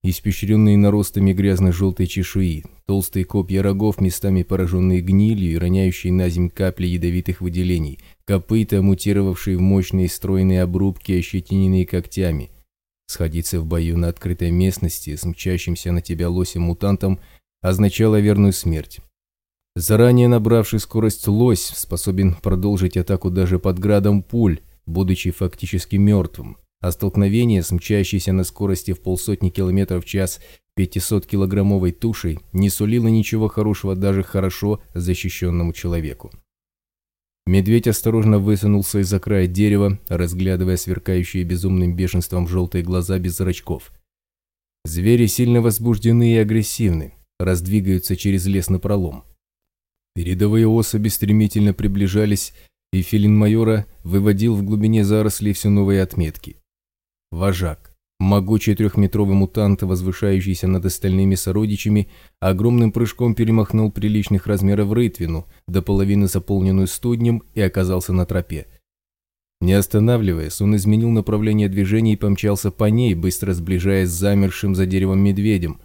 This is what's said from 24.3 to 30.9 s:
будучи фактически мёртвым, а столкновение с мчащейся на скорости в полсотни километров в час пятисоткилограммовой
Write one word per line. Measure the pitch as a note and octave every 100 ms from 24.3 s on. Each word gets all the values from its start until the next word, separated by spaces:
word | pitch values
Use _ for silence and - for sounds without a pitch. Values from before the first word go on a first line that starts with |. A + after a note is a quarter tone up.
| A#2 G#2+ D#2 - _ -
будучи | E2+ F#2 F#2 F#2
фактически | - F#2 - F#2+ F#2 - G2
мёртвым, | G2+ G#2 E2+ - G1+ - _ _
а | F2+
столкновение | F2 G2 G2+ G2 A2 A#2+ G2+
с | E2
мчащейся | F2 - G#2 F#2+ G2 -
на | F#2
скорости | F2+ - G2+ F#2 -
в | F2+
полсотни | - F2+ - G2 F#2
километров | - F#2 G2 F#2+ F2+ -
в |
час | G2 F#2 - - - _ -
пятисоткилограммовой | F#2